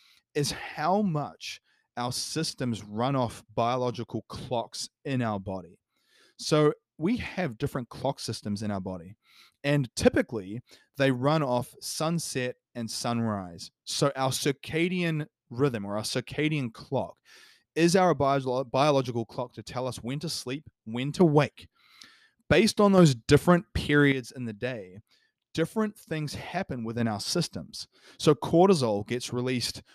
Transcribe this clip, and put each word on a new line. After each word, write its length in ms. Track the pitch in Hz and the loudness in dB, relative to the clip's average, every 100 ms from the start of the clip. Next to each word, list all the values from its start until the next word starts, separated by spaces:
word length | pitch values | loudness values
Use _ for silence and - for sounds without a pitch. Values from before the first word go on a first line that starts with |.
| _ _ _ | _ _ _
is 180 | 151 139 | -2 -2
how 500 | - - - 156 196 | -4 -10 -4 0 2
much 600 | 208 151 131 82 - - _ _ _ - | 2 0 -4 -10 -14 -14 _ _ _ -6
our 160 | 123 | -4
systems 720 | 127 - - 160 - 123 107 | -4 -6 -4 -4 -4 -4 -4
run 320 | 104 104 123 139 | -6 -4 0 0
off 280 | 117 - - 107 | -2 -4 -10 -2
biological 680 | 117 127 123 117 117 113 - | 0 0 -2 -4 -8 -8 -10
clocks 640 | - - 123 107 - - _ 151 | -14 -6 -6 -6 -10 -12 _ -6
in 160 | 131 | -4
our 180 | 117 104 | -2 -4
body. 400 | 98 95 87 - _ _ _ _ _ _ | -6 -10 -10 -20 _ _ _ _ _ _
So 360 | - 151 151 156 _ _ | 0 4 4 2 _ _
we 200 | 160 247 | -2 0
have 400 | - - 127 110 | -4 -6 -6 -4
different 320 | 139 139 120 | -4 -4 -8
clock 300 | - 127 143 | -6 -6 -4
systems 440 | - 110 107 101 | -6 -6 -4 -4
in 80 | 107 | -2
our 100 | 101 | -4
body, 340 | 95 92 85 107 _ _ _ _ | -4 -8 -12 -20 _ _ _ _
and 260 | 143 143 127 - | 0 0 0 2
typically 680 | 254 - 240 113 92 113 - - _ - | 2 2 -2 -6 -8 -10 -12 -20 _ 0
they 140 | 139 | 0
run 320 | 123 135 160 | 2 2 2
off 300 | 139 123 135 - | 0 -2 -4 -10
sunset 760 | - - 156 170 - - 123 - _ 120 | -10 -4 -2 -2 -4 -4 -4 -8 _ -10
and 140 | 113 | -8
sunrise. 840 | - 127 117 113 101 92 85 - _ - | -4 -2 0 0 -2 -6 -12 -18 _ -10
So 260 | - 147 131 | 0 0 2
our 160 | 135 | -2
circadian 960 | - 151 135 - 156 180 185 170 156 151 _ _ | 0 -2 -2 -4 -2 0 0 -2 -2 -6 _ _
rhythm 340 | 123 143 113 98 | 0 0 0 -4
or 120 | 104 | -6
our 60 | |
circadian 680 | 107 131 - - 151 151 123 | -4 -4 -4 -2 -2 0 -4
clock 460 | - - 131 90 - _ - - _ _ - | -8 -6 -4 -4 -10 _ -20 -20 _ _ 2
is 200 | 170 190 | 4 6
our 180 | 180 | 4
bio-, 500 | 143 139 139 131 123 | 4 2 2 0 -2
biological 640 | 135 131 151 139 127 120 113 | -2 2 4 4 2 -4 -6
clock 280 | - 123 | -6 -10
to 100 | - | -10
tell 240 | - 127 127 | -12 -6 -6
us 100 | 113 | -6
when 220 | 110 139 | -8 -6
to 100 | 165 | -6
sleep, 360 | - - 139 - _ - | -8 -6 -8 -10 _ -10
when 260 | 117 135 | -6 -6
to 120 | 139 175 | 2 4
wake. 420 | 147 143 - - _ _ _ - _ _ _ _ | 4 2 -2 -20 _ _ _ -20 _ _ _ _
Based 300 | 151 214 - | 4 4 6
on 120 | 202 | 6
those 240 | 190 165 120 | 8 8 6
different 500 | - 143 - 175 - | 4 4 6 4 4
periods 580 | - - 147 143 135 123 | -6 2 4 4 2 -4
in 140 | 131 120 | -10 -10
the 80 | |
day, 460 | 104 123 123 92 92 - _ _ _ _ | -6 -8 -8 -12 -18 -20 _ _ _ _
different 440 | - 160 220 214 - | -2 -2 0 -2 -4
things 380 | - 156 147 - | -8 -6 -4 -8
happen 480 | - 175 - 131 | -8 -6 -6 -6
within 240 | 113 117 113 | -6 -2 -2
our 120 | 107 | -2
systems. 680 | - - 165 95 67 - - _ - - | -2 -2 -2 -6 -12 -14 -16 _ -20 0
So 180 | - 147 | 4 4
cortisol 720 | - 165 190 180 123 101 107 | 4 6 6 6 2 -2 -2
gets 260 | 120 - | -6 -4
released 480 | 123 123 127 - - - | -4 -2 -2 -4 -8 -16